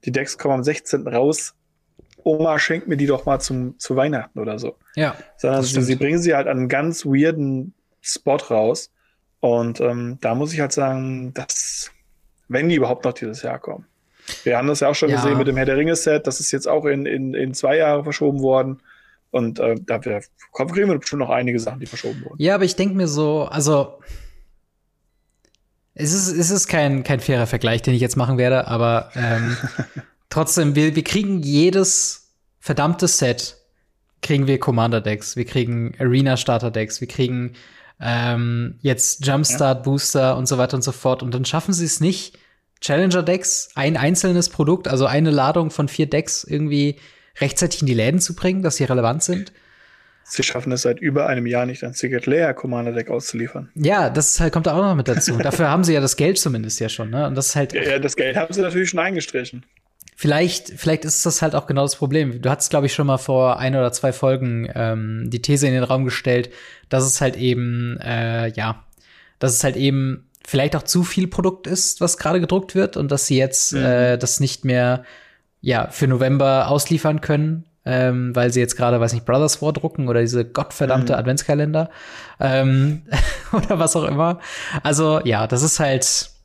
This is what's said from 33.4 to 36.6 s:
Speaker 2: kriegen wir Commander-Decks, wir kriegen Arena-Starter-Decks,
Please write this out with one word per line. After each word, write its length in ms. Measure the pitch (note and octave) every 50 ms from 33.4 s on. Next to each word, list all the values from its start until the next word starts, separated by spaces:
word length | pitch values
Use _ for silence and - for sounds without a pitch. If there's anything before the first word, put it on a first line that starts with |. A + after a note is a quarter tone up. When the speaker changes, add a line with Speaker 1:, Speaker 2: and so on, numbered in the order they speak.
| - - - _ _ _ _ _ _ _ _ _ _ _ _ _ -
Speaker 2:
kriegen 240 | - D3+ C#3 C#3
wir 120 | C3+ C3+ C3
Commander-Decks, 800 | - - B2 A#2 A2+ A#2 A#2 A2+ G#2 A2 G#2+ G2+ - - -
wir 80 | B2 A#2+
kriegen 500 | A#2+ - C3 B2 A#2 A#2+ A#2 A#2 A2+ - -
Arena-Starter-Decks, 1040 | C3+ B2+ A#2+ C3 C3+ C3+ B2+ A#2+ - - B2 A#2